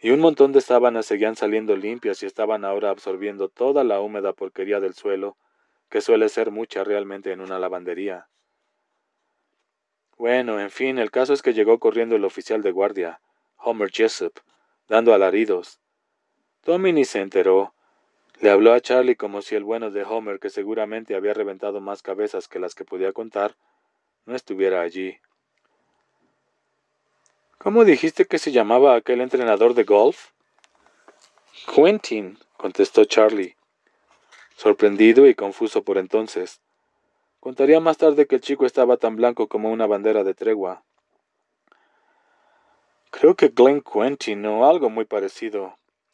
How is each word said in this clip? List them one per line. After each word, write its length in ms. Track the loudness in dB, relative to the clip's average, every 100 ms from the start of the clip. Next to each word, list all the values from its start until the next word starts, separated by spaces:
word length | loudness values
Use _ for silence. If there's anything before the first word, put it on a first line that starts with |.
Y 100 | 0
un 100 | 2
montón 320 | 2 4 4
de 80 | 4
sábanas 460 | 2 2 2 0 -4
seguían 300 | -2 -4 -4
saliendo 400 | -4 -4 -2 -4
limpias 460 | -4 -8 -8 -8
y 40 | -10
estaban 380 | -6 -6 -4
ahora 260 | -6 -6 -6
absorbiendo 580 | -6 -8 -10 -10 -8 -10
toda 360 | -4 -2 0
la 160 | 0 -2
húmeda 320 | -6 -6 -8
porquería 480 | -8 -12 -10 -6 -6
del 140 | -6
suelo, 420 | -8 -8 -6 -8 -14 _ _ _ _ _
que 100 | -6
suele 280 | 0 2 2
ser 220 | -2 -6
mucha 320 | -6 -10 -8
realmente 500 | -6 -6 -6 -12 -12
en 80 | -12
una 180 | -10 -8
lavandería. 680 | -8 -8 -10 -10 -10 -12 -18 _ _ _ _ _ _ _ _ _ _ _ _ _ _ _ _ _ _ _
Bueno, 440 | -2 -2 -2 -6
en 100 | -8
fin, 280 | -6 -6 -4
el 120 | -4
caso 220 | -2 -2
es 100 | 0
que 120 | 0
llegó 240 | 0 2 2
corriendo 380 | 2 -2 -2 -2
el 80 |
oficial 380 | -2 -8 -8 -4
de 80 | -4
guardia, 500 | -2 -4 -4 -10 -12 _ _ _ _
Homer 340 | -8 -6 -6
Jessup, 480 | -2 -2 -2 -10 -10 _ _ _ _ _
dando 260 | 2 4
alaridos. 680 | 4 4 0 -2 -4 -8 _ _ _ _ _ _ _ _ _
Tommy 300 | -4 -2 0
ni 120 | 0
se 160 | 0 -2
enteró. 540 | -4 0 2 2 0 _ _ _ _ _ _ _
Le 100 | 2
habló 220 | 6 6
a 80 | 4
Charlie 340 | 2 2 2
como 260 | 0 -4 -10
si 140 | -8
el 80 | -8
bueno 300 | -6 -8 -6
de 100 | -8
Homer, 380 | -8 -8 -8 -10
que 100 | -10
seguramente 640 | -10 -8 -8 -8 -10 -8
había 180 | -6 -4
reventado 480 | -4 -6 -8 -10 -10
más 220 | -12 -14
cabezas 460 | -12 -8 -6 -8 -12
que 100 | -12
las 160 | -12
que 100 | -12
podía 280 | -14 -8 -8
contar, 420 | -8 -10 -6 -6 -8 _ _ _ _ _ _ -14
no 80 |
estuviera 460 | -14 -12 -4 -2 -2
allí. 380 | -6 -8 -12 -14 _ _ _ _ _ _ _ _ _ _ _ _ _ _ _ _ _ _ _ _ _ _ _ _
"¿Cómo 260 | -2 4
dijiste 420 | 6 6 2 0 0
que 120 | 0
se 120 | 0
llamaba 460 | 0 2 6 6 6
aquel 240 | 2 -2
entrenador 540 | -2 -2 0 4 4
de 100 | 4
golf?". 460 | 4 4 4 0 -10 _ _ _ _ _ _ _ _ _ _ _ _ -20 0
"Quentin", 640 | 4 4 4 -4 -8 -8 -16 _ -12
contestó 480 | -8 0 2 4
Charlie, 520 | 4 4 2 2 -6 -12 _ _ _ _ _ _ _ _ _ _
sorprendido 720 | 0 2 2 4 6 8 8
y 80 | 6
confuso 480 | -2 -6 -6 -4
por 140 | -4 -4
entonces. 640 | -2 -4 -4 -8 -12 -14 _ _ _ _ _ _ _ _
Contaría 400 | -12 0 4 4
más 200 | 4 2
tarde 280 | 2 4 2
que 100 | 0
el 40 |
chico 260 | -2 -2 -2
estaba 300 | 2 2 2
tan 180 | -2
blanco 320 | -2 -2 -2 -6
como 240 | -4 -6
una 160 | -4 -2
bandera 380 | -2 0 0
de 100 | -2
tregua. 480 | -4 -4 -4 -6 -10 _ _ _ _ _ _ _ _ _ _ _ _ _ _ _ _ _ _ _ _ _ _ _
"Creo 260 | 2 2 4
que 120 | 2
Glenn 340 | 4 4 4
Quentin 600 | -2 -4 -4 -4 -8 -8 -6
o 220 | 2 2
algo 220 | 2 -2
muy 140 | -4
parecido". 720 | -6 -6 -6 -10 -10 -10 -12 -16 _ _ _